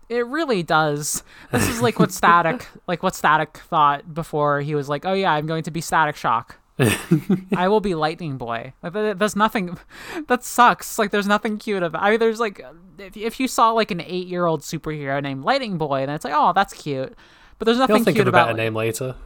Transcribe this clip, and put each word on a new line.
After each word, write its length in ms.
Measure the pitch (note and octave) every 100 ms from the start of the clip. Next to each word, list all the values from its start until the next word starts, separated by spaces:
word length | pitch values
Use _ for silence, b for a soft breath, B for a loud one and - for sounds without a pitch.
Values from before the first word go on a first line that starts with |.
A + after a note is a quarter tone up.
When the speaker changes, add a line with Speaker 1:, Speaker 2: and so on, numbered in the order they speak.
| -
Speaker 1:
It 180 | A#3+ A#3+
really 340 | C#4+ D#4+ G#3
does. 600 | E3+ D#3+ D#3 D3 D3+ - - B B
This 180 | - -
is, 120 | A#3
like, 160 | A#3+ -
what 140 | F#3+
Speaker 2:
<laughs> 80 | -
Speaker 1:
Static, 480 | F#3+ E3+ E3 D#3+ - - -
like, 160 | F3
what 140 | F#3 -
Static 420 | D#3 D#3 D#3 -
thought 560 | - E3 D3 C#3+ -
before 460 | D#3 D#3 D3+ D3 C#3+
he 160 | C#3+ D3
was 140 | C#3
like, 160 | D3 F3+
"Oh 80 |
yeah, 180 | F#3+ F#3
I'm 160 | D3+ D#3
going 160 | D#3+
to 80 | D#3+
be 80 | D#3
Static 380 | - E3+ D3+ D3
Shock. 420 | D3 A2+ - - _ -
Speaker 2:
<laughs> 800 | B2 G2+ - D#3 - F#3 - F3+
Speaker 1:
I 120 | F3+
will 100 | G#3+
be 160 | G3+ E3
Lightning 420 | D3+ E3 E3+ C3
Boy." 360 | A#2+ A2+ A#2+ -
Like, 100 | E3+
th-, 240 | F#3+ G#3+ F#3
there's 180 | G#3 G3
nothing, 420 | G#3+ A3+ F3+ F3 - B B F4 D4+
that 160 | B3
sucks. 560 | - - A#3+ F3+ - -
Like, 120 | G3+
there's 140 | G#3 G3+
nothing 320 | G#3 A3+ G#3+
cute 240 | A3+ G3
about, 220 | E3+ D#3+
I 80 | G3+
mean, 80 | A3
there's, 200 | A3+ A3
like, 240 | A3+ F#3+ C3 D#3+ F3 -
if, 160 | G3 G#3
if 220 | A3 -
you 80 | C4
saw, 240 | - A3+
like, 180 | A3+ G#3
an 120 | F3+
eight-year-old 600 | D3+ F3+ F3+ F3+ F3 D#3
superhero 640 | - D#3+ D#3+ D3+ C#3 C#3
named 220 | C#3 C3+ D3+
Lightning 320 | C4+ A#3+ F3
Boy, 280 | D3+ C#3 C3+
then 80 |
it's 120 | D3 B3
like, 80 | D4
"Oh, 160 | A#3
that's 200 | F3 G3
cute." 420 | - - C3 C3 - b b b b
But 80 | A3
there's 120 | A#3+
Speaker 2:
He'll 100 | C4
Speaker 1:
nothing 160 | -
Speaker 2:
think 140 | A3+ A3+
Speaker 1:
cute 100 | F#3+
Speaker 2:
of 60 |
a 40 | F3+
Speaker 1:
about, 100 | C#3
Speaker 2:
better 100 | A2
Speaker 1:
like 80 | A2+
Speaker 2:
name 100 | A2+
later. 400 | A2+ A2 C3 B2+